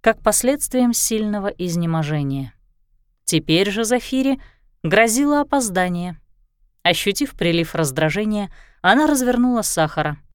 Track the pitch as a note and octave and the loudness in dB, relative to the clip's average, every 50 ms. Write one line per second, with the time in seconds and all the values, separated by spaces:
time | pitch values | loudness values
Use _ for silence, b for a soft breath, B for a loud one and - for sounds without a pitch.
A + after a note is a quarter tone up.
0 | _ A3+ A3 - - A3+ G#3 - - A#3+ C#4 C#4+ - - - B3+ B3 A#3+ A#3 - | _ 2 0 2 0 0 0 2 0 0 0 0 -4 -4 0 0 2 2 2 0
1 | - - A3+ A3 G#3+ G#3 G#3 G#3 G3 G3+ - - F3+ F3+ E3 E3+ E3+ E3 E3 D#3+ | -2 -2 -2 -2 -2 -2 -4 -4 -4 -6 -6 -4 -4 -2 -2 -2 -2 0 0 0
2 | D#3 D3 D#3 D3+ C#3+ C#3 C3+ C#3 C3+ A#2+ - _ _ _ _ _ _ _ _ _ | 0 0 -2 -2 -2 -2 -4 -4 -6 -8 -12 _ _ _ _ _ _ _ _ _
3 | _ _ _ _ _ - - D#3 D3 - D#3 E3 G3 G3+ G3 G#3+ A#3 G#3+ B3 B3+ | _ _ _ _ _ -2 -2 -2 0 2 2 2 2 0 0 -2 -2 0 0 -2
4 | - - - C4 C4 C4+ C4+ C4+ b b b b b b _ _ _ D#3+ E3+ G3+ | -2 -2 -4 -2 0 0 -2 -2 b b b b b b _ _ _ 0 4 4
5 | A3+ A#3 G#3+ B3 C#4+ C#4+ D4 D4 C#4+ - - C#4 B3+ A3 F3+ F#3 F#3 F3+ F3+ F3 | 4 4 2 2 2 2 2 0 0 0 0 -2 -2 0 -2 -2 -2 -2 -2 -4
6 | F3 F3+ F3 - _ _ _ _ _ _ _ _ _ _ _ _ _ F3 F3 - | -6 -8 -10 -14 _ _ _ _ _ _ _ _ _ _ _ _ _ 0 0 2
7 | - G#3 G3 - D4 C4+ - - - F3 E3 E3+ E3+ E3 - D#3+ D#3+ C#3+ C3 C#3+ | 0 -2 -2 -2 -4 -6 -4 -2 -2 0 0 0 -2 -2 -2 -4 -4 -2 -2 0
8 | D#3 D#3 D3 F#3+ G#3+ G#3+ G#3+ G#3 G3+ F#3+ b b b b b b b F3+ G#3 C4 | -2 0 0 -2 -2 -2 -2 -2 -4 -6 b b b b b b b 4 4 6
9 | D4+ D4+ D4+ C4 B3+ B3 B3 A#3+ B3 B3 B3 A#3 G#3 - - - D#3+ D3+ - - | 4 4 2 2 2 0 2 2 2 2 2 0 -2 -2 0 0 0 0 0 -2
10 | D3+ D3+ D3 D3+ _ - _ | -4 -4 -4 -8 _ -20 _